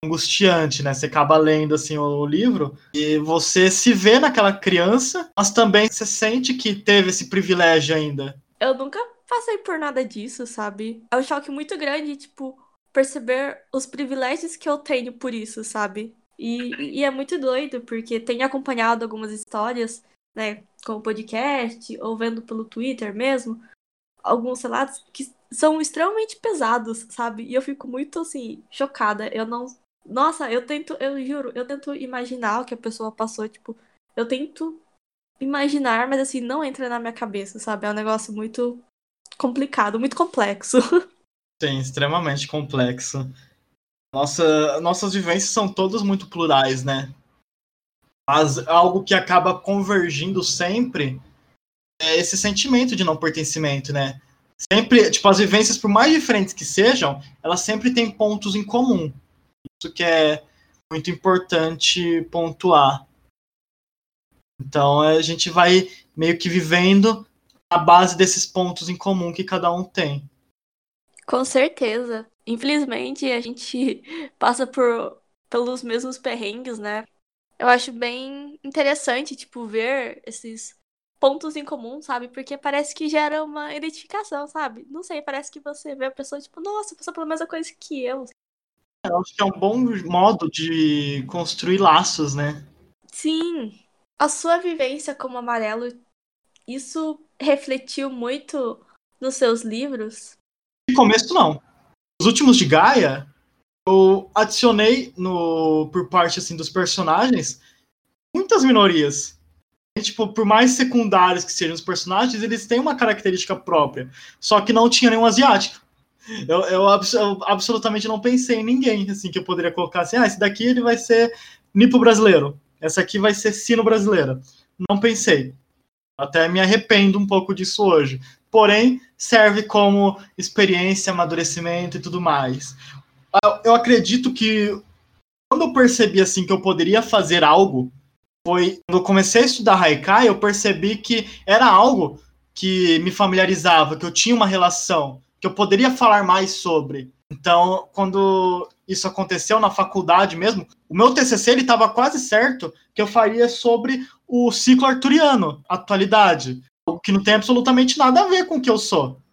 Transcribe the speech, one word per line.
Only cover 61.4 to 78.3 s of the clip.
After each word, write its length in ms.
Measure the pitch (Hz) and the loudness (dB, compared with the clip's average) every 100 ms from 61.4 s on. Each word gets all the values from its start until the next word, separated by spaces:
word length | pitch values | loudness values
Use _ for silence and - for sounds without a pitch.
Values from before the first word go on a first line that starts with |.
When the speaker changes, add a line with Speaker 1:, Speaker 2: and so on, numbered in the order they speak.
| 185 175 160 160 - 185 175 165 165 | 0 -2 -2 -2 -2 -2 0 -2 -2
Speaker 1:
pontuar. 760 | 170 165 151 190 156 139 139 - _ _ _ _ _ _ _ _ _ _ _ _ _ _ _ | -4 -6 -2 2 4 4 2 -10 _ _ _ _ _ _ _ _ _ _ _ _ _ _ _
Então, 380 | 135 151 143 147 | -6 0 2 4
a 220 | 151 160 | 4 2
gente 260 | 160 165 175 | 0 -4 -2
vai 400 | 170 175 185 185 - _ | 2 6 6 2 -10 _
meio 220 | - 160 170 | -4 -2 0
que 100 | 175 | 0
vivendo 800 | 175 156 175 180 196 208 214 - _ _ _ _ | -2 0 2 6 6 6 2 -6 _ _ _ _
a 60 | 170 | 0
base 360 | 156 175 185 | 6 8 6
desses 300 | 165 185 - | 2 2 2
pontos 460 | - - 180 175 165 | -4 -4 -4 -6 -10
em 60 | 180 | -8
comum 360 | - 190 170 | -4 -4 -4
que 100 | 170 | -8
cada 300 | 190 185 170 | -6 -2 -2
um 100 | 175 | -2
tem. 460 | 185 - 160 143 - _ _ _ _ _ _ _ _ _ - | -6 -4 -4 -4 -10 _ _ _ _ _ _ _ _ _ -4
Speaker 2:
Com 180 | 247 262 | -4 0
certeza. 800 | 262 277 - 240 220 247 220 226 _ - | 0 0 0 -4 -4 -6 -10 -12 _ -10
Infelizmente, 800 | 233 269 294 277 233 254 277 269 | -6 -2 -2 -2 -6 -8 -6 -4
a 80 | 240 | -4
gente 600 | 233 247 - 254 262 - - 330 | -6 -14 -10 -4 -4 -4 -12 -16
<laughs> 160 | 294 _ | -16 _
passa 280 | 220 240 254 | -2 -2 -4
por, 500 | 254 247 233 - - _ _ _ | -2 0 0 -6 -12 _ _ _
pelos 340 | 240 240 254 | -4 -4 -6
mesmos 360 | 247 233 254 254 | -6 -8 -8 -10
perrengues, 600 | 262 233 208 220 254 226 | -10 -8 -10 -12 -12 -12
né? 260 | 208 214 220 _ _ _ _ _ | -8 -10 -10 _ _ _ _ _
Eu 100 | 247 | 2
acho 220 | 247 247 | 2 2
bem 680 | 233 240 247 262 | -8 -8 -8 -14